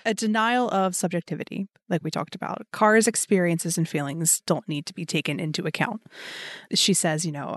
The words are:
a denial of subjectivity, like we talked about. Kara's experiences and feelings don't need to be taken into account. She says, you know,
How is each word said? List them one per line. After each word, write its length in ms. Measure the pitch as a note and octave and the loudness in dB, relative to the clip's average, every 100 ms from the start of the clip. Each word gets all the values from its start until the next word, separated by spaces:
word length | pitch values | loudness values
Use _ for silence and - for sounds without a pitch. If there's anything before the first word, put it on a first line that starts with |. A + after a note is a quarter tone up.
a 80 | - | -2
denial 560 | G#3+ A3+ A3 A3+ B3 B3 | 0 0 2 2 2 2
of 260 | G3 F#3+ F3+ | 2 2 0
subjectivity, 720 | F3+ F3 - D3+ - - G3 _ _ | -2 -2 -4 -8 -6 -6 -8 _ _
like 140 | E3+ | -2
we 80 | D#3 | -2
talked 240 | - D#3+ | -4 -6
about. 320 | - - - - | -8 -8 -8 -10
Kara's 340 | - G#3+ A3 A3+ | 2 6 6 6
experiences 720 | A3 - G3 F3 E3+ E3+ E3+ | 2 2 4 4 2 0 0
and 100 | D#3+ | 0
feelings 520 | D#3 C#3+ C#3+ D#3+ - | 0 -4 -2 0 0
don't 220 | - D#3 - | 2 -2 0
need 180 | D3 - | -6 -6
to 80 | |
be 100 | - E3+ | -8 -4
taken 320 | E3 C#3+ D3 | -2 -2 -2
into 280 | E3 D3+ E3+ | -4 -2 -4
account. 360 | - D3+ G#3+ - - - - - - - | -2 -2 -2 -10 -18 -14 -14 -14 -14 -4
She 200 | - - | 0 4
says, 300 | F#3+ F3 D#3 | 4 2 0
you 60 | E3+ | -2
know, 260 | D3 C#3 | -4 -6